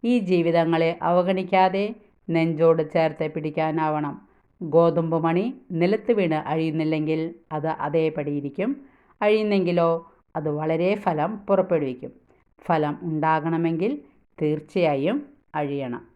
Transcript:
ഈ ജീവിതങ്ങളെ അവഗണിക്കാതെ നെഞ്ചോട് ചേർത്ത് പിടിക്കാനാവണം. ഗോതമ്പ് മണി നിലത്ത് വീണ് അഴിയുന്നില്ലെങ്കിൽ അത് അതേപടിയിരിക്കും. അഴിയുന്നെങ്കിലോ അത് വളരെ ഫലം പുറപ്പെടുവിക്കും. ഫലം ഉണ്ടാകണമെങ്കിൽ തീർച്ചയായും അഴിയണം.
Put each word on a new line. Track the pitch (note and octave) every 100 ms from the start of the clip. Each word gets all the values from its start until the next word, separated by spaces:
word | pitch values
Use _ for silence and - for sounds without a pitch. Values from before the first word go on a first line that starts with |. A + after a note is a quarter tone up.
ഈ | A#3 B3 F#3
ജീവിതങ്ങളെ | F3+ E3+ E3+ E3 E3 E3 E3+
അവഗണിക്കാതെ | E3 F3+ F3+ F#3+ F#3 F#3+ F#3 G3 G#3 A#3 _ _ -
നെഞ്ചോട് | E3 E3 D#3 E3 D#3+ D3+
ചേർത്ത് | F3 D#3+ D3+ D#3
പിടിക്കാനാവണം. | D#3 D3+ D3+ D#3+ D#3 D#3+ D3+ D3 - _ _ _ _
ഗോതമ്പ് | E3 D#3 E3+ E3 E3 E3
മണി | E3 F3 A3+ C4 _
നിലത്ത് | E3+ F3+ G#3+ -
വീണ് | A3 F3+ D#3 -
അഴിയുന്നില്ലെങ്കിൽ | D#3+ D#3+ D#3 D#3 D#3 D3+ D#3+ E3 E3+ _
അത് | D#3 D#3 D#3+ D3
അതേപടിയിരിക്കും. | D#3+ D#3+ D#3 D3 D3 C#3+ C#3 G#3+ C#4+ - _ _ _
അഴിയുന്നെങ്കിലോ | G#3+ G#3+ G#3+ G3 F3+ F3 E3 E3 E3 _ _
അത് | - D#3 D3
വളരെ | D#3 D#3+ F3+ G3+
ഫലം | G3 D#3 D#3 A3 -
പുറപ്പെടുവിക്കും. | G3 F#3 E3 C#3 B2+ - - _ _ _ _
ഫലം | - E3 D3 D3
ഉണ്ടാകണമെങ്കിൽ | F3 D#3 D#3 D#3+ D#3 E3 E3+ E3 G3+ D4 - _ _ -
തീർച്ചയായും | D3+ D3+ D3+ G3 E3 C#3 D3 C4+ - _ _
അഴിയണം. | D3+ D3 C#3+ C3 A#2+ -